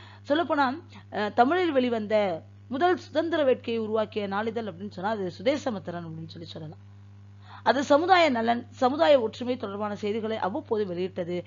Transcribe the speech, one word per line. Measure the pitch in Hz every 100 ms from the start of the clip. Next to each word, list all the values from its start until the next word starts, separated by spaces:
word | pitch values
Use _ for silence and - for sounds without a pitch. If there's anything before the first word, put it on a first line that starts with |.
| - - -
சொல்லப்போனா, | 294 320 302 269 294 - - -
அஹ், | - 208
தமிழில் | 220 247 349 349
வெளிவந்த | 269 247 233 208 214 202 160 - - -
முதல் | 254 349 359
சுதந்திர | - 294 330 320
வேட்கையை | 269 247 - 226
உருவாக்கிய | 220 220 208 214 202
நாளிதழ் | 196 226 220 214
அப்படின்னு | 170 202
சொன்னா | 185 190
அது | 220 185 -
சுதேசமித்திரன் | 196 294 269 202 - 170 165
அப்படின்னு | 160 160
சொல்லி | - 165
சொல்லலாம். | - 156 - - - - - - - - -
அது | - 247
சமுதாய | 285 285 349 359 320
நலன், | 233 226 240 -
சமுதாய | - 254 302 320 285
ஒற்றுமை | 220 - 247 254
தொடர்பான | 214 202 208 202
செய்திகளை | 208 220 220 220
அவ்வப்போது | 185 247 294 220 208
வெளியிட்டது. | 175 185 - 170 175